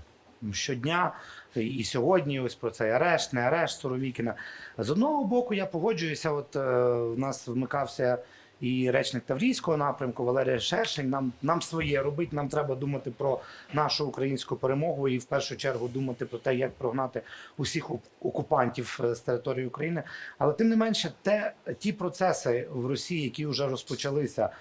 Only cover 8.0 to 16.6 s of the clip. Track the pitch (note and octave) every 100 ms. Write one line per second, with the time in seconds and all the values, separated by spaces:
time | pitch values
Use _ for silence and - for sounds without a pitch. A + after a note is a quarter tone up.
8 | B2+ B2 - - - _ B2 B2+ B2+ C3
9 | C3 B2 - C3+ A#3+ B3+ - D#3 C#3+ C3+
10 | C3 A2+ B2 C3 C3 B2+ - F3 A4+ -
11 | C3+ C3+ C3 - C#3+ E3 - E3 D3+ C#3+
12 | C#3+ D3 E3+ D3 C#3 D3 C#3+ B2+ C#3 C#3
13 | C3 A#2 C#3 B2+ - - - D3 D3 -
14 | D3 B2 C3+ C3+ - B2 C3 C3+ E3 C#3+
15 | C#3 B2+ A#2+ C#3+ C#3 B2+ C#3 B2+ B2 B2
16 | C3+ A#2+ B2 A#2 C3+ B2+